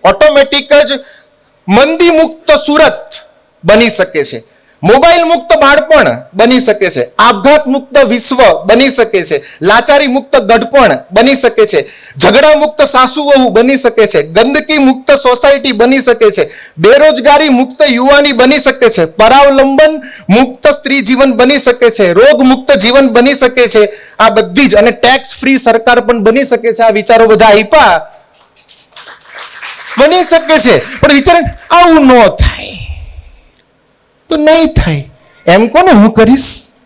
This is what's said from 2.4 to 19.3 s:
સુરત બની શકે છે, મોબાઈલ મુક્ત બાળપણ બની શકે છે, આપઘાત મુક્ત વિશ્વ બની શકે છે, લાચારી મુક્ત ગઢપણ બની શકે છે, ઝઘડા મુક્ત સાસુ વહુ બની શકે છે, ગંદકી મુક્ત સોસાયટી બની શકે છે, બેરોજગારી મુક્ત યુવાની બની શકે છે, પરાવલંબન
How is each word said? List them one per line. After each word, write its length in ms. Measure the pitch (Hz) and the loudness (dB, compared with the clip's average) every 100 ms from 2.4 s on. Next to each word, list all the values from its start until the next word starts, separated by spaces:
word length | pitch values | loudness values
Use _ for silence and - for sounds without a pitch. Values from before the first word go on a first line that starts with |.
| - | -2
સુરત 600 | 294 294 294 302 - - - _ _ _ _ | -2 0 0 0 -2 -16 -20 _ _ _ _
બની 240 | 165 214 226 | 0 0 0
શકે 360 | - 185 156 | -2 -4 -4
છે, 300 | 135 117 _ _ _ _ | -6 -8 _ _ _ _
મોબાઈલ 400 | 165 262 339 339 | 0 2 2 0
મુક્ત 340 | 330 339 - 320 | 0 -4 -2 0
બાળપણ 600 | 277 285 311 302 202 120 - | 2 0 2 0 0 -4 -10
બની 260 | 185 240 254 | -2 0 0
શકે 300 | 247 208 185 | -2 -2 -2
છે, 180 | 131 120 - | -2 -6 -2
આપઘાત 480 | 226 202 254 302 254 | -2 0 0 0 0
મુક્ત 300 | 269 269 285 | -6 -2 0
વિશ્વ 680 | 247 240 - 254 226 147 | 0 -2 -2 2 2 0
બની 240 | 190 240 269 | 0 0 0
શકે 360 | 254 226 190 | 0 -2 -2
છે, 180 | 160 147 - - | -4 -6 -8 -6
લાચારી 460 | 175 226 240 285 285 | 0 0 0 0 0
મુક્ત 280 | 262 269 | -4 -2
ગઢપણ 540 | 277 202 226 240 277 220 135 - | -4 0 -2 0 0 0 -2 -4
બની 240 | 190 247 | 0 0
શકે 300 | 262 247 - | 0 -2 0
છે, 240 | 214 160 - - - 135 | -2 -2 -6 -18 -20 -4
ઝઘડા 380 | 180 220 302 | 0 2 2
મુક્ત 260 | 302 302 302 | 2 0 -2
સાસુ 420 | 277 262 254 302 | 0 0 -2 -4
વહુ 260 | 285 277 247 | 0 0 2
બની 280 | 202 247 269 | 0 0 0
શકે 300 | 247 - 214 | -2 0 0
છે, 160 | 156 | -2
ગંદકી 540 | 151 170 240 302 302 302 | -2 -2 0 -2 -2 0
મુક્ત 340 | 262 254 - | 0 0 -2
સોસાયટી 600 | 277 254 247 285 277 262 | 0 0 0 0 0 -2
બની 300 | 214 240 269 | -2 0 0
શકે 300 | 254 226 220 | -2 0 0
છે, 200 | 190 139 - - - | 0 -6 -10 -20 -2
બેરોજગારી 720 | 190 277 311 285 254 294 311 | 2 4 2 2 0 2 2
મુક્ત 340 | 247 262 - 294 | 0 -2 -2 -2
યુવાની 420 | 240 262 285 285 | 0 2 2 2
બની 280 | 240 262 294 | 0 2 2
શકે 300 | 269 - 233 | -2 0 -2
છે, 160 | 202 | 0
પરાવલંબન 960 | 160 - 220 | -4 0 2